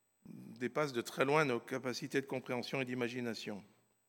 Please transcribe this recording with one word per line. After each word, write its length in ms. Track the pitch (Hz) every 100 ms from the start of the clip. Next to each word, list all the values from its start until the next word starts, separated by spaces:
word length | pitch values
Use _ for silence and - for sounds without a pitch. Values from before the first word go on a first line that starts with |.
| _ _ -
dépasse 680 | - - - 120 147 151
de 80 | 120
très 240 | - - 131
loin 180 | 156
nos 160 | 147 120
capacités 640 | - 131 127 117 139 143
de 40 | 135
compréhension 560 | 131 - 123 107 139
et 40 | 123
d'imagination. 760 | 127 120 127 120 107 - 101 98 _ _ _